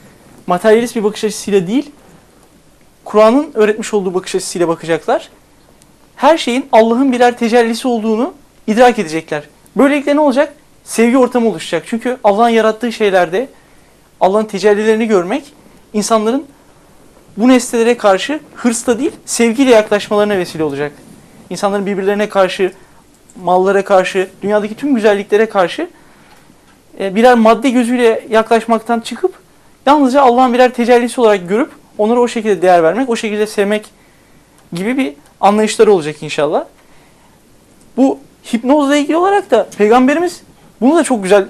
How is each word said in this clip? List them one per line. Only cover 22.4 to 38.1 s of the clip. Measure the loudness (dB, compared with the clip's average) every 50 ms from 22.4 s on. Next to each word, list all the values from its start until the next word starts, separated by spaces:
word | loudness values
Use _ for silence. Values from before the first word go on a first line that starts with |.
| 0 0 0 -2 -4 -4 -4 -8 -20 -20 _ _ _ _ _ _ _ _ _ -8
mallara | -4 0 0 2 2 2 0 0 0
karşı, | 2 2 2 2 0 -2 -4 -4 -6 -8 -10
dünyadaki | -4 -2 -2 -2 -2 -4 -8
tüm | -8 -4 -2 -2
güzelliklere | 0 2 0 0 0 -2 0 0 0 0 0
karşı, | 0 -2 -2 -2 -4 -6 -10 -10 -12 _ _ _ _ _ _ _ _ _ _ _ _ _ _ _ _ _ _ _ -12 -8
e, | -8 -4 0
birer | 2 4 4 4
madde | 4 4 4 2 2 0 0
gözüyle | 0 0 0 0 0 0 2 2 0 0 -2 -2
yaklaşmaktan | 0 0 2 2 0 0 0 0 -2 -2 -2 -2 -4 -4
çıkıp | -6 -8 -8 -6 -6 -6 -6 -10 _ _ _ _ _ _ _ _ _
yalnızca | 2 2 4 2 2 2 4
Allah'ın | 4 4 4 4 2 2 4
birer | 2 2 2 2
tecellisi | 0 2 2 2 2 2 0 -2 0
olarak | 2 2 2 0 -2 -2
görüp | -2 -2 -2 -4 -8 -14 -20 _ _ -2
onlara | -2 0 0 0
o | 0 0
şekilde | -2 -4 -2 -2 -2 2
değer | 4 4 4 4
vermek, | 4 2 0 -2 -2 -4
o | -4
şekilde | -4 -6 -6 -4 -4 -4
sevmek | -4 -2 -2 -2 -2 -2 -4 -6 -10 _ _ _ _ _ _ _ _ _ _ _ _ _ _ _ _
gibi | -10 -8 -6 -4 -4
bir | -4 -4 -6 -8 -12 _ _ _ -2
anlayışları | 0 2 2 2 0 0 0 2 4 4
olacak | 4 2 0 -4 -10 -10
inşallah. | -12 -8 -4 -4 -2 -2 -2 -4 -6 -8 _ _ _ _ -20 -20 _ _ _ _ _ _ _ _ _ _ _ _ _ _ _ _ _ _ _
Bu | 0 0 0